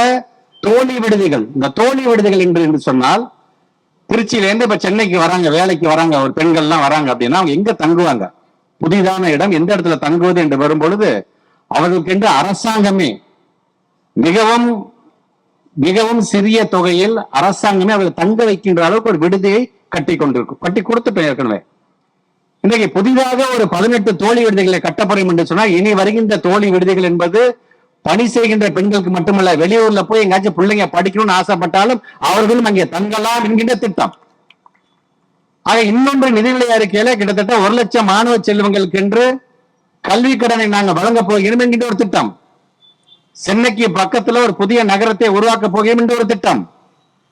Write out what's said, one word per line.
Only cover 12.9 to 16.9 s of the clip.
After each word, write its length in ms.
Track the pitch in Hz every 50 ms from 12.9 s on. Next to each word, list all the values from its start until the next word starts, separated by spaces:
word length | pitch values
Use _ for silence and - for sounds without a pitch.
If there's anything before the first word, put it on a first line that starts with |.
| 196 196 170 127 101 - - _ _ _ _ _ _ _ _ _ _ _ _ _ _ _ _ _ _
மிகவும், 800 | - 120 165 175 220 220 214 233 240 240 240 233 202 185 - - _ _ _ _ _ _ _ _ _ _ _ _ _ _ _ _
மிகவும் 480 | 160 135 170 185 214 220 220 233 233
சிறிய 440 | 208 - - 202 196 220 220 226 208
தொகையில் 520 | - - 180 175 180